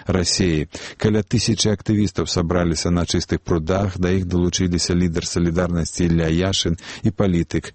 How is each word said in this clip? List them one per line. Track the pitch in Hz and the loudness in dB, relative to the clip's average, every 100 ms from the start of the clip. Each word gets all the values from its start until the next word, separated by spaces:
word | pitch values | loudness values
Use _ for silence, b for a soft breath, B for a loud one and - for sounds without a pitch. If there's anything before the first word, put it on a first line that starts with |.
| - | -2
Расіі. | 90 85 - 92 78 73 B B - | 0 0 0 2 0 -2 B B -2
Каля | 110 107 | 0 0
тысячы | 98 117 117 110 110 | 0 0 0 0 0
актывістаў | 98 - 104 101 - 80 | 0 0 0 0 -2 -2
сабраліся | 92 82 90 87 78 87 | -2 0 0 0 0 0
на | 87 82 | 0 0
Чыстых | 90 - 85 | -2 -2 -4
прудах, | - 87 78 92 101 90 | 0 -2 0 0 0 0
да | 90 | 0
іх | 95 90 | 0 0
далучыліся | 90 90 - 92 87 - | 0 0 0 0 0 0
лідар | 87 90 80 82 85 85 | 2 2 0 -2 0 0
Салідарнасці | 85 87 85 80 - 87 | 2 0 0 -2 0 2
Ілля | 82 80 | 2 2
Яшын | 82 92 95 90 85 B B | 2 0 0 -2 -4 B B
і | 110 | -4
палітык | - 101 87 82 82 - | 0 0 0 0 -4 -6